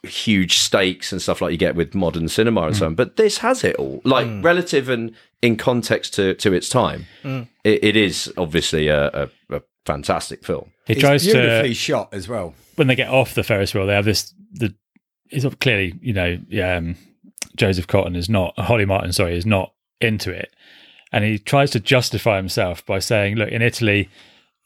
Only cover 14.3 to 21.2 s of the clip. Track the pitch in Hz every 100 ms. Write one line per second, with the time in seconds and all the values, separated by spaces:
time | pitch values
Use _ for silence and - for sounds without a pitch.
14.3 | _ - 196 110 - _ _ _ _ _
15.3 | 143 135 - 135 104 92 - 123 98 87
16.3 | 87 - 104 92 90 82 85 _ _ -
17.3 | - - - 104 90 - 101 90 87 85
18.3 | 104 87 - 95 117 101 98 90 90 87
19.3 | 87 110 98 92 _ _ - 113 107 95
20.3 | 87 - _ - - - - - 120